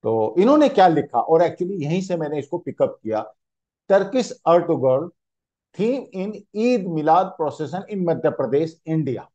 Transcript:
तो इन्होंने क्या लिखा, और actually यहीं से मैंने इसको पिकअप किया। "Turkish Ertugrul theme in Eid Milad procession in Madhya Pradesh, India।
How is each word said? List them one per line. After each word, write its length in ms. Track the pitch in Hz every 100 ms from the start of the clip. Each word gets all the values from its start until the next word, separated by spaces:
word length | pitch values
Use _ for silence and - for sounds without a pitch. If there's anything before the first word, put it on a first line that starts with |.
तो 320 | 117 113 110 170
इन्होंने 320 | 214 302 285
क्या 180 | - 185
लिखा, 340 | 151 - 117
और 200 | - 160
actually 300 | 180 175 180
यहीं 300 | 196 143 180
से 160 | 190 175
मैंने 220 | 147 147
इसको 180 | 139 175
पिकअप 420 | 139 - 135 -
किया। 300 | 107 107 - _ _ _ _ _ _
"Turkish 400 | 202 190 254 - - -
Ertugrul 640 | 175 170 160 131 131 175 _ _ _ _ _ _ -
theme 220 | 214 269 208 190
in 160 | 196 208 - 208
Eid 300 | 233 247 180 156
Milad 340 | 151 170 185 -
procession 400 | 151 - 151 180 196
in 140 | 202 175
Madhya 240 | 165 - -
Pradesh, 300 | 135 139 160 - -
India। 340 | 160 135 113 -